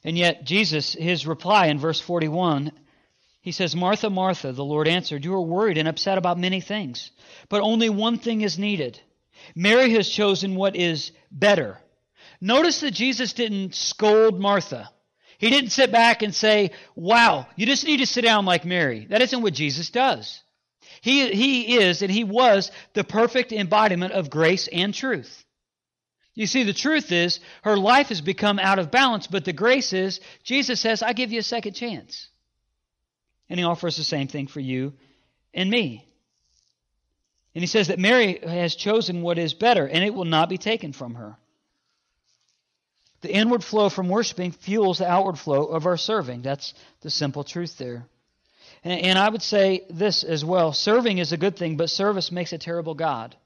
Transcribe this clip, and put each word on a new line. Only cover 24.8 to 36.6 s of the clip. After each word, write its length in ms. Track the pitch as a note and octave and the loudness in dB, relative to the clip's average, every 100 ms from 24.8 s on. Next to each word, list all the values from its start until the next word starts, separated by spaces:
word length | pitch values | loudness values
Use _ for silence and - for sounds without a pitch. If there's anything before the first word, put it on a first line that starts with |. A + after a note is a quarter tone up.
| G3 | -2
truth. 520 | G3 C4 G3 A#2 - _ _ _ _ _ _ _ _ _ - | -2 -4 -4 -6 -20 _ _ _ _ _ _ _ _ _ -6
You 120 | G#3+ | -2
see, 160 | C4+ | 0
the 100 | A3 | 0
truth 380 | - C#4 D#4 - | -2 0 -2 0
is 300 | F3 F3 - - - | 0 0 -2 -8 -8
her 160 | G#3+ G3+ | 0 2
life 300 | G3 B3+ C#4 | 4 4 4
has 140 | F#3+ | -2
become 360 | D3+ F#3+ G#3 G3+ | -4 -2 0 0
out 220 | F#3+ G3 | 0 0
of 100 | E3 | 2
balance, 380 | B3 C4+ A3 - | 2 2 0 -4
but 180 | F#3 E3+ | -6 -4
the 80 | |
grace 400 | D#3+ A3 C4 - | 0 2 2 0
is 260 | F#3+ F#3+ F#3 - - | -2 -2 -6 -14 -20
Jesus 360 | - C4 A3+ A3+ | -4 -2 -2 -2
says, 240 | A3+ A3 | -2 -2
"I 100 | A3+ | -2
give 180 | A3+ B3 | -2 -4
you 80 | A3+ | -4
a 40 | |
second 300 | G#3+ A#3 G#3+ | -4 -6 -6
chance." 560 | F#3+ A#3+ E3+ - - - _ _ _ _ _ _ _ _ _ _ _ _ | -8 -8 -8 -12 -20 -20 _ _ _ _ _ _ _ _ _ _ _ _
And 100 | F3+ | -4
he 60 | F3 | -2
offers 320 | E3+ F3 D3+ | -2 -4 -4
the 60 | |
same 240 | D3 D3+ C3+ | -4 -4 -4
thing 200 | D3 C#3 | -8 -10
for 120 | D3+ | -8
you 340 | C3 B2+ C3+ C#3 _ _ _ _ _ | -6 -4 -4 -10 _ _ _ _ _
and 160 | - F#3 | -4 0
me. 380 | A#3+ F3 G#2+ _ _ _ _ _ _ | 0 -2 -6 _ _ _ _ _ _